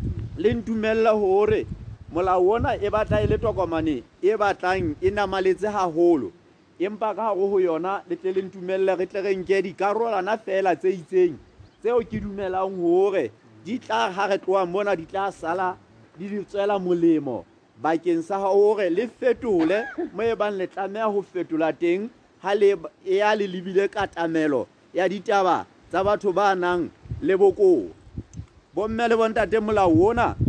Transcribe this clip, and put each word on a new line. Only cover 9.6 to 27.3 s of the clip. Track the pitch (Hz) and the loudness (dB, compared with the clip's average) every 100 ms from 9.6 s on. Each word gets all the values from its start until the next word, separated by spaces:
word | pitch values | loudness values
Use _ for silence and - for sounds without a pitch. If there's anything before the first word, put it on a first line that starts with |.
dikarolwana | 190 160 196 208 233 208 185 220 | 0 -2 -2 0 -2 -2 -2 -4
fela | - 190 190 | -2 0 0
tse | 165 190 | 0 0
itseng | 190 156 185 180 131 - _ - _ | -2 -2 2 2 0 -16 _ -20 _
tseo | 214 240 | 0 0
ke | 233 220 | -2 -6
dumelang | 208 196 190 185 190 190 | -8 -6 -6 -2 -4 -2
hore | 170 175 196 196 120 - - - | 2 4 4 2 -2 -6 -20 -18
di | 170 247 | -10 -8
tla, | - 220 226 | -4 -2 -2
ha | 185 196 | -2 -2
re | 190 | -2
tloha | - 190 180 | 0 0 0
mona, | 180 202 185 | -2 -2 -2
di | 160 | -4
tla | 190 196 | -4 -4
sala | 180 160 180 185 - _ - - 156 | -6 -6 -4 -4 -6 _ -20 -20 -16
di | 196 | -10
le | 202 | -8
tswela | 185 202 202 202 | -6 -2 0 0
molemo | 180 175 170 156 143 113 - _ _ - | 0 2 4 4 0 -6 -10 _ _ -6
bakeng | 135 165 175 165 | -2 -2 0 -2
sa | 160 196 | -2 -2
hore | 196 196 208 214 185 | 2 4 4 4 0
le | 175 233 | 0 -4
fetole | - 254 240 240 185 160 202 440 762 339 | -2 -2 0 0 2 2 0 -2 -8 -8
mo | 175 | -4
e | 226 | -2
bang | 185 208 196 | 0 -2 -2
le | 180 | -6
tlameha | - 196 202 214 | -6 -8 -4 -2
ho | 202 | -2
fetola | 190 180 160 160 160 | -4 -6 -4 0 -2
teng | 147 170 180 220 - _ _ | 0 0 0 -4 -12 _ _
ha | 185 | -2
le | 208 202 196 160 - | 4 4 2 -6 -14
e | 180 190 | -2 2
ya | 208 | 2
le | 220 202 | 2 -2
lebile | 180 180 185 196 | -4 -2 0 0
katamelo | 214 196 - 170 165 156 135 104 _ _ | -2 -6 -4 -2 0 0 0 -4 _ _
ya | 165 190 | -2 -2
ditaba | 196 180 202 185 147 90 _ - | -2 0 2 2 0 -2 _ -6
tsa | 170 | -2
batho | 196 208 202 | 0 0 0
ba | 175 202 | 2 2
nang | 190 175 180 143 - - - | 2 0 0 -2 -8 -12 -6
le | 143 | 0